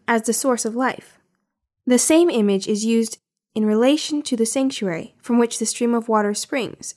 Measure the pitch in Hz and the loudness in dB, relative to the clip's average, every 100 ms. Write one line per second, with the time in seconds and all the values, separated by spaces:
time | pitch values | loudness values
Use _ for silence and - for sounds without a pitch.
0 | - 226 226 226 269 240 226 233 262 - | -2 0 0 -2 -2 -2 -4 -4 -4 -6
1 | - _ _ _ _ _ _ _ - 247 | -14 _ _ _ _ _ _ _ 0 2
2 | - 320 349 240 202 196 196 208 220 226 | 4 4 4 4 2 2 0 -2 0 0
3 | 226 - _ _ _ 220 214 214 247 302 | 0 -6 _ _ _ -2 0 4 4 2
4 | - 294 294 233 226 277 269 - 196 165 | 0 -6 -4 -2 -2 0 -2 -2 -4 -6
5 | - _ - 240 233 - 226 - 240 233 | -10 _ 0 2 2 0 -6 -2 0 0
6 | 226 220 208 208 - 277 214 - - | 0 0 0 -2 -6 -6 -6 -10 -16